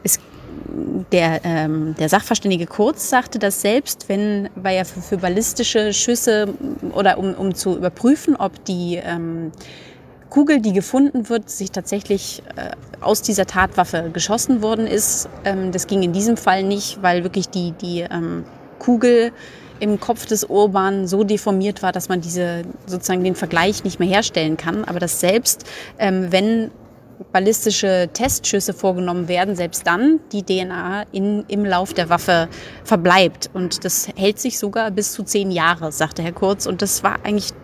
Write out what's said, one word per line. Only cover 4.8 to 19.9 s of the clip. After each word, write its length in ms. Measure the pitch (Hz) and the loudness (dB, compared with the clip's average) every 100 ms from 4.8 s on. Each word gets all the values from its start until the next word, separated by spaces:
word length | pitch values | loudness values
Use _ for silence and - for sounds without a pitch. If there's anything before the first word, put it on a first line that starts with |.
für, 160 | 180 185 | -2 -8
für 160 | - 190 | -4 -2
ballistische 760 | 180 185 226 - 233 226 214 | 0 0 0 -2 0 2 2
Schüsse 600 | 202 - 240 - 214 208 - - - - | 0 0 2 4 2 2 -4 -8 -6 -6
oder 260 | - 190 - | 2 2 4
um, 160 | 190 | -2
um 200 | - 196 | -2 -2
zu 220 | 175 190 175 | -2 -2 0
überprüfen, 600 | 180 - 240 302 - 285 | -2 2 2 4 2 0
ob 280 | 196 - | 0 -4
die, 360 | - 180 175 175 | -6 -4 -2 -4
ähm, 500 | - 170 165 165 165 - - - - - - - - | -4 -6 -4 -6 -8 -10 -20 -20 -20 -20 -20 -20 0
Kugel, 300 | 277 294 285 | 4 6 4
die 140 | 214 | 4
gefunden 560 | 196 190 254 285 254 214 | 2 2 4 4 2 -2
wird, 180 | 233 - | -2 -4
sich 220 | - 190 | -8 -6
tatsächlich, 720 | - 180 202 - 196 - - - - | -6 -4 -6 -2 -2 -2 -12 -14 -12
äh, 160 | - - - - | -10 -12 -16 -6
aus 220 | - 214 | 0 0
dieser 240 | - 202 185 | 2 0 0
Tatwaffe 640 | 185 190 - 175 170 165 | 0 2 2 0 0 -4
geschossen 480 | 160 - 226 - 247 | -4 -2 -2 2 2
worden 260 | 214 226 220 | 2 0 0
ist. 400 | 208 - - - - 202 | 0 0 -2 -6 -6 -2
Ähm, 260 | 190 190 | -2 -2
das 140 | 180 - | -2 0
ging 160 | 196 | 2
in 100 | 180 | 2
diesem 240 | 175 220 226 | 2 2 2
Fall 280 | 208 190 | 2 2
nicht, 380 | 190 202 - 208 | 2 -2 -4 -2
weil 200 | 185 175 | 2 2
wirklich 240 | 180 190 180 | 0 -4 -4
die, 240 | 190 175 | -4 -4
die, 280 | 170 180 170 | -6 -6 -6
ähm, 440 | 170 170 170 170 165 - - - | -4 -4 -4 -6 -10 -18 -20 -4
Kugel 540 | - 240 240 240 233 233 - - - - | 2 4 6 6 4 -4 -20 -20 -20 -4
im 200 | 208 | -2